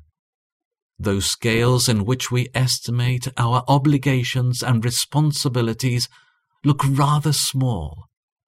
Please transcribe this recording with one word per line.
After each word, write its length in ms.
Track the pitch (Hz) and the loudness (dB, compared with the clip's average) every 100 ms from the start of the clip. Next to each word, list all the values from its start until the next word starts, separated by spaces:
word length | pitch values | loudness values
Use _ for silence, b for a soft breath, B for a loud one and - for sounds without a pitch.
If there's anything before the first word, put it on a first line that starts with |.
| _ _ _ _ _ _ _ _ _ - | _ _ _ _ _ _ _ _ _ -8
Those 280 | 104 98 - | -2 -2 -2
scales 600 | - 117 113 120 127 120 | -2 0 2 2 2 2
in 200 | 107 98 | 0 0
which 240 | 127 - | -2 -2
we 180 | 123 123 | -2 -2
estimate 720 | 123 127 - - 120 123 127 131 - | -2 0 -2 -4 -2 -2 -2 -4 -2
our 260 | 117 123 - | 0 0 2
obligations 920 | 139 147 143 139 131 120 131 123 123 | 2 4 2 2 0 0 -2 0 -2
and 200 | - 113 | 0 0
responsibilities 1300 | 120 120 - 143 151 147 143 123 113 113 127 120 - b b b b b 143 | 0 -2 -2 0 0 0 -2 0 -2 -2 -2 -2 -4 b b b b b 0
look 160 | 143 | 2
rather 500 | 139 135 143 147 156 | 2 2 2 2 0
small. 720 | 143 - 135 131 98 78 78 - _ _ _ | 0 -2 -2 -2 -2 -6 -10 -20 _ _ _